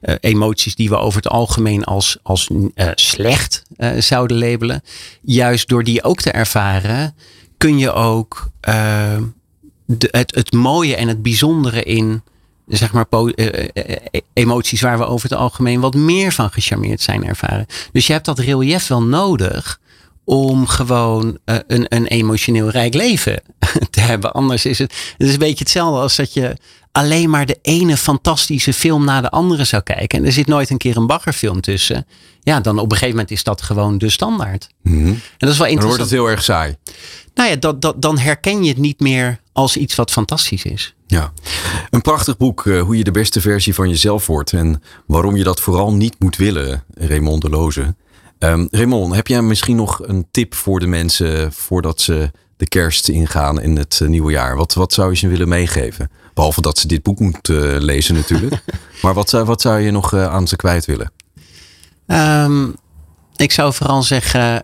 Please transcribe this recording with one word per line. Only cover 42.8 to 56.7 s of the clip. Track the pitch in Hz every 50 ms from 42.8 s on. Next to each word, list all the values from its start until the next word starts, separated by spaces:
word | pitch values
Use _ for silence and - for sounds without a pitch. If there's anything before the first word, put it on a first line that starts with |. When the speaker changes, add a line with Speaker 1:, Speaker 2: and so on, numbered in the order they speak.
Speaker 2:
Hoe | 87 90 113 110
je | 110
de | 92
beste | 92 104 110 - - 113
versie | 90 104 104 101 92 101 95
van | - 95 92
jezelf | 87 80 - 104 104 107 104 -
wordt | 80 76 71 - -
en | 90 82 82 80 76 _ - - - _ _
waarom | 76 80 87 101 101
je | 101 98
dat | 95 92 -
vooral | - - 92 90 98 104 107
niet | 101 104 113 - _
moet | - 95 -
willen, | - - 104 98 80 69 67 67 67 69 _ -
Raymond | - 87 78 73 76 76 78 78 80
Deloze. | 76 78 73 76 82 80 73 - 67 71 87 _ _ _ _ - _ - _ _
Ehm, | - 80 82 82 87 -
Raymond, | - 104 117 120 127 117 95 87 87
heb | 101 110 -
jij | 127 120
misschien | 117 113 110 104 - - 123
nog | 113 110 101 - - 90 104
een | 98 95 87 -
tip | _ - 120 - -
voor | - - - 98 92
de | 85 87
mensen | 90 85 85 85 - - 90 80 80 78 78 78 73
voordat | - - - 92 90 82 80 82 -
ze | - - 82 78 78 76 - _ _ _ _ _
de | - 85
kerst | - 92 87 82 80 - - -
ingaan | 78 80 82 78 - 80 71 73 76 76
in | - 82 80
het, | 76 73 - - -
eh, | 78 76
nieuwe | 80 82 78 76
jaar? | 76 73 67 64 65
Wat, | 69 78 78 -
wat | - 92 90 -
zou | - 98 92
je | 92 85
ze | - 95
willen | 87 87 87 85
meegeven? | 87 87 87 82 - 76 65 58 - - 71 69 _ - _ - _
Behalve | - 76 78 78 -
dat | 78 76